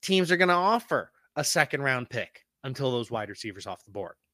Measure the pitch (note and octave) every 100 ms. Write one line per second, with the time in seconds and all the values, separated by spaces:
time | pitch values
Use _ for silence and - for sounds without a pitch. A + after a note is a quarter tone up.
0 | - F#3+ F3 F3 F#3 F3 F#3 A3+ - D3
1 | F2+ _ _ - D3 - D3+ D3 C#3 B2+
2 | B2 A#2+ F#2+ - _ _ C#3 C3 C3+ A#2+
3 | A#2 A#2 G#2 G2 G#2+ G2 G2 F#2 _ G2+
4 | G2 - _